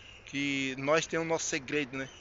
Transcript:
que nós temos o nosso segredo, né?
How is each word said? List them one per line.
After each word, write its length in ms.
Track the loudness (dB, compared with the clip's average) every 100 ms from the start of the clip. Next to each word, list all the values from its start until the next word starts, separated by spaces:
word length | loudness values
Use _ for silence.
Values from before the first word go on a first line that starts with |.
| -18 -18 -6
que 480 | -2 2 2 0 0
nós 280 | 4 4 4
temos 200 | 0 2
o 40 |
nosso 140 | 0 0
segredo, 520 | -2 0 0 0 -4
né? 120 | -6 -8